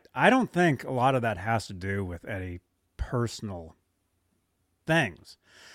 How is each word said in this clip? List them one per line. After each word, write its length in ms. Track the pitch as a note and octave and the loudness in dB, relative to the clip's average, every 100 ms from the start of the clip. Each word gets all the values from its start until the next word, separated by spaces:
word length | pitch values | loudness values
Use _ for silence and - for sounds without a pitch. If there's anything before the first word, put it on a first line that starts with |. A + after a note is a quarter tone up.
| _ | _
I 160 | B2+ E3 | 2 4
don't 220 | C4 A3 | 6 2
think 320 | F3 F3 B2+ | 2 2 2
a 80 | C#3 | -2
lot 240 | C3 B2+ C3 | 2 2 2
of 60 | |
that 160 | A2+ G2 | 0 -2
has 300 | G2+ A2+ - | -2 -2 -2
to 60 | |
do 300 | F#2+ F#2+ G2 | -8 -4 -4
with 220 | F#2+ F2 - | -4 -8 -8
any 340 | G2 F#2 F2 _ _ _ - | -8 -6 -10 _ _ _ -10
personal 760 | - B2+ A#2+ - A2 F2+ D#2+ - _ _ _ _ _ _ _ _ _ _ - | -4 -2 -2 -4 -10 -10 -14 -20 _ _ _ _ _ _ _ _ _ _ 0
things. 520 | E3 A#2+ D#2+ F#2 - _ - - | 2 2 -4 -20 -20 _ -20 -20